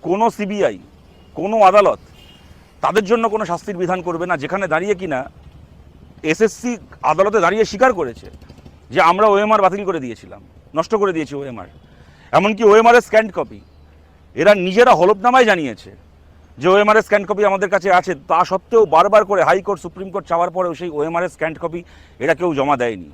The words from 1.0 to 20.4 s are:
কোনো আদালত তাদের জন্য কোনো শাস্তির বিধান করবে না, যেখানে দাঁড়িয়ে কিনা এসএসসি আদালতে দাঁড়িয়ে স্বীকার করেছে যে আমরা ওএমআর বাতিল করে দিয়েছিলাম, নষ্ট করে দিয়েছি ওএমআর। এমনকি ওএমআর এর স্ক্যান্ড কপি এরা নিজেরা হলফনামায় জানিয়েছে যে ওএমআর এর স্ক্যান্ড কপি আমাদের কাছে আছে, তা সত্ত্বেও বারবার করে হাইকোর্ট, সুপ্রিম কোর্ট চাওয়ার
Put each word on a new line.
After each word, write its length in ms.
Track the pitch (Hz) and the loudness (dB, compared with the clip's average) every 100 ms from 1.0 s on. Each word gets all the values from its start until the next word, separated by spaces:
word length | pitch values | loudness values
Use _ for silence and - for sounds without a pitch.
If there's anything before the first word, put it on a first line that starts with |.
| _ _ _ - | _ _ _ -10
কোনো 220 | 180 220 196 | -6 4 4
আদালত 320 | 196 190 107 - - - - _ - _ _ | 6 2 0 -10 -20 -20 -20 _ -20 _ _
তাদের 220 | 139 180 190 | -4 -2 0
জন্য 120 | 233 226 | -2 0
কোনো 100 | 214 214 | -4 -6
শাস্তির 280 | 170 - 180 | -8 -8 -6
বিধান 180 | 180 185 175 | -4 -4 -6
করবে 180 | 165 180 | -8 -4
না, 60 | 170 | -6
যেখানে 220 | 139 190 190 | -4 -6 -4
দাঁড়িয়ে 220 | 160 196 196 | -4 -2 -6
কিনা 180 | 185 131 135 - - - - - - - - - 156 | -4 -8 -10 -18 -20 -20 -20 -20 -20 -20 -20 -12 -6
এসএসসি 400 | 160 220 - 240 233 - - - | -2 -2 -2 -10 -10 -14 -8 -4
আদালতে 280 | 156 196 214 170 | 0 0 2 0
দাঁড়িয়ে 180 | 208 220 | 0 -2
স্বীকার 200 | 202 254 202 | 0 0 0
করেছে 280 | 139 113 - - - - - - _ | -6 -8 -20 -20 -20 -20 -20 -20 _
যে 60 | 131 165 | 0 2
আমরা 160 | 180 214 | 4 2
ওএমআর 300 | 202 208 214 190 | 2 2 2 2
বাতিল 180 | 196 196 | 0 -6
করে 140 | 170 | -6
দিয়েছিলাম, 380 | 131 113 - 101 78 - _ 151 | -8 -12 -18 -20 -20 -20 _ -8
নষ্ট 160 | 165 220 | -4 -2
করে 140 | 202 165 | -2 -4
দিয়েছি 180 | 143 143 | -8 -10
ওএমআর। 320 | 139 113 92 - _ _ - _ - | -12 -14 -18 -20 _ _ -20 _ -2
এমনকি 300 | 147 196 208 220 | 0 0 2 4
ওএমআর 260 | 214 226 240 | 6 6 4
এর 80 | - | 4
স্ক্যান্ড 240 | 214 220 175 | 0 0 -6
কপি 220 | 131 104 - _ _ _ _ _ _ - | -10 -12 -20 _ _ _ _ _ _ 0
এরা 160 | 170 208 180 | 2 4 2
নিজেরা 260 | 190 247 185 | 2 4 6
হলফনামায় 500 | 175 214 226 262 233 | 4 2 2 2 2
জানিয়েছে 420 | 190 143 107 - 98 _ _ _ _ _ - | 0 -2 -10 -18 -20 _ _ _ _ _ -6
যে 100 | 151 | 2
ওএমআর 240 | 196 208 214 | 2 4 2
এর 60 | 208 | 2
স্ক্যান্ড 200 | 208 190 | -2 -2
কপি 140 | 202 208 | -2 0
আমাদের 200 | 190 190 | 0 -2
কাছে 160 | 190 180 180 | -2 2 0
আছে, 120 | 180 151 - | 0 -8 -2
তা 100 | 165 180 | -2 0
সত্ত্বেও 320 | 185 _ 233 208 156 | -4 _ 2 4 4
বারবার 280 | 190 214 202 | 4 4 2
করে 120 | 202 151 | 0 2
হাইকোর্ট, 300 | 180 196 196 175 | 0 -2 -8 -8
সুপ্রিম 240 | 175 196 | -14 -12
কোর্ট 120 | 190 - | -12 -6
চাওয়ার 180 | 170 | -4